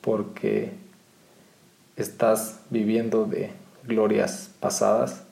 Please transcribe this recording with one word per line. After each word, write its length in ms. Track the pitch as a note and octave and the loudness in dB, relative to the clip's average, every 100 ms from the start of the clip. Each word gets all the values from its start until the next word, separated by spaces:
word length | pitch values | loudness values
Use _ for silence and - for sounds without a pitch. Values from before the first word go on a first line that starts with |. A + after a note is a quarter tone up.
porque 680 | - G#2+ G2+ - - G#2+ - - - - _ _ _ - - _ _ _ _ - | 0 -2 -2 -4 -2 -2 -4 -10 -20 -20 _ _ _ -20 -20 _ _ _ _ -8
estás 640 | G#2 - A2+ A2 - - - | -8 0 2 2 0 -10 -4
viviendo 560 | A2+ G#2 A2 A2+ A2 G#2 | 0 2 2 2 0 0
de 260 | G2 F#2+ - - - | -2 -6 -10 -20 -20
glorias 680 | B2 A2 G#2+ G#2 G2+ - - - | -2 2 4 4 2 -4 -14 -6
pasadas 640 | - - G2+ A2 B2+ - - | -4 2 2 4 0 -4 -18